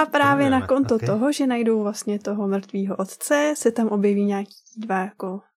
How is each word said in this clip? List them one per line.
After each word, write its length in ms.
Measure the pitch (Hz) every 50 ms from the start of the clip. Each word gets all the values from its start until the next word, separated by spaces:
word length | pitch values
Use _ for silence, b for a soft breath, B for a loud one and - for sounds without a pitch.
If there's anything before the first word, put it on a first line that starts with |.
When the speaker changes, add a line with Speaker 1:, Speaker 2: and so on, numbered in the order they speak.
Speaker 1:
a 40 | 311
Speaker 2:
to 60 | 302
Speaker 1:
právě 400 | - 294 285 277 277 277 277 269
na 80 | 269 262
Speaker 2:
nevíme. 80 | 233 -
Speaker 1:
konto 260 | 262 277 269 - 247
Speaker 2:
Ok. 80 | 220 -
Speaker 1:
toho, 260 | 123 196 214 240 294 294
že 140 | - 277
najdou 360 | 262 247 240 233 226 226 220 208
vlastně 360 | 202 208 - - 214 208 208
toho 300 | 208 202 202 208 202 196
mrtvýho 480 | 196 196 190 - - 196 196 196 190
otce, 560 | - 190 190 - - - - 294 285 294 302 302
se 140 | - - 233
tam 180 | 226 - 226 220
objeví 360 | 214 208 196 208 202 202 202
nějaký 300 | 202 202 196 208 - - - _ - - 226
dva 200 | 214 220 196 190
jako 420 | 185 208 - - - 190 185 202 - _ _ _